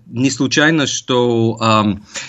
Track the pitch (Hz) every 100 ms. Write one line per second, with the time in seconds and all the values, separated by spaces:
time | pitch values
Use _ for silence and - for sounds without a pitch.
0 | - 117 131 - - 135 151 160 131 -
1 | - 123 120 117 113 110 113 107 104 95
2 | - -